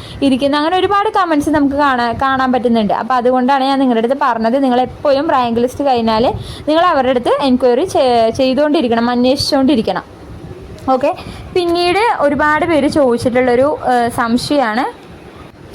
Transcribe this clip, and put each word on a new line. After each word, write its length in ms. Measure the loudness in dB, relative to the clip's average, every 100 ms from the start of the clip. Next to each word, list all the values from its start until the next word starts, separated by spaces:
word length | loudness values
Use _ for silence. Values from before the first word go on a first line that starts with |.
| -16 -2 0
ഇരിക്കുന്ന 320 | 2 0 0
അങ്ങനെ 200 | 0 0
ഒരുപാട് 320 | 0 0 0
കമന്റ്സ് 400 | 0 0 0 0
നമുക്ക് 260 | 2 0 0
കാണാൻ, 400 | 0 0 -2 -2
കാണാൻ 300 | -2 0 0
പറ്റുന്നുണ്ട്. 400 | 0 2 0 0
അപ്പം 220 | -2 -2 0
അതുകൊണ്ടാണ് 480 | 2 2 2 2
ഞാൻ 160 | 2 0
നിങ്ങളുടെ 260 | 2 2 0
അടുത്ത് 160 | 0
പറഞ്ഞത്, 420 | 0 0 0 0
നിങ്ങൾ 180 | 2 2
എപ്പോഴും 480 | 0 -2 0 0 2
റാങ്ക് 300 | 0 0 0
ലിസ്റ്റ് 240 | -2 0
കഴിഞ്ഞാൽ 500 | 0 0 2 2 0 -2 -8 -8 -2
നിങ്ങൾ 180 | 2 2
അവരുടെ 240 | 2 0
അടുത്ത് 280 | 0 0 0
എൻക്വയറി 420 | 2 2 2 2
ചെ-, 460 | 0 0 2 2 2 2
ചെയ്തുകൊണ്ടിരിക്കണം, 720 | 0 2 0 0 0 0 0
അന്വേഷിച്ചുകൊണ്ടിരിക്കണം. 920 | 2 2 0 0 0 2 2 0 -4 -8 -16 -20 -18 -16 -16 -18 -10 -2
ഓക്കെ, 260 | 0 0 -4 -10 -16 -6 -2
പിന്നീട് 600 | 0 0 0 2 0 0
ഒരുപാട് 460 | 0 0 0 0 0
പേര് 220 | 2 2
ചോദിച്ചിട്ടുള്ളൊരു, 880 | 2 2 2 0 0 2 2 2 0 0 0 0
ഏ, 40 |
സംശയമാണ് 1000 | -2 0 -2 0 0 0 -2 -4 -6 -18 -20 -20 -20 -20 -20 -20